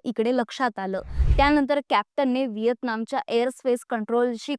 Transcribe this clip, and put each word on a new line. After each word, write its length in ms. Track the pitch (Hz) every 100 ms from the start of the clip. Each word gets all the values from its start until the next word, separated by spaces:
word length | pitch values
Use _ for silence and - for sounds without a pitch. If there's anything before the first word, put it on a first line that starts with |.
इकडे 340 | - 226 226 254
लक्षात 420 | 233 - 254 208
आलं. 220 | 190 190 - - - -
त्यानंतर 420 | 285 294 269 285 -
कॅप्टनने 560 | 220 214 - 269 254 269
व्हिएतनामच्या 720 | 214 226 247 247 220 226 262 -
एअरस्पेस 520 | 233 254 - 262 240 -
कंट्रोलशी 640 | 233 214 233 247 226 -